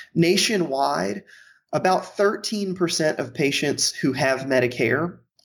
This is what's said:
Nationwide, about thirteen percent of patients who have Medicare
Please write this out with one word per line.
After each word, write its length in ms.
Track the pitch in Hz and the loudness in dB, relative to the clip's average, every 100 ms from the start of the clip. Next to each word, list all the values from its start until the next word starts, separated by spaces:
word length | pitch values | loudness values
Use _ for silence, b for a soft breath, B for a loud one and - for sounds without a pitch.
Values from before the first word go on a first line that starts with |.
| B | B
Nationwide, 1080 | 165 170 196 - 208 151 135 143 156 190 202 - B B B B | 0 2 2 2 0 -2 0 0 0 -4 -6 -12 B B B B
about 420 | 156 185 185 - - | 0 2 2 0 0
thirteen 580 | 202 226 - 208 196 | 0 0 -4 -4 -4
percent 440 | 185 170 165 156 - | -2 -2 0 0 0
of 160 | 123 | -6
patients 580 | - 143 - 147 131 - | 0 0 0 -2 0 -2
who 220 | - 143 | -2 -2
have 320 | 131 135 131 131 | 0 0 0 0
Medicare 720 | 127 123 127 117 131 175 - _ _ | 2 2 0 0 0 -2 -8 _ _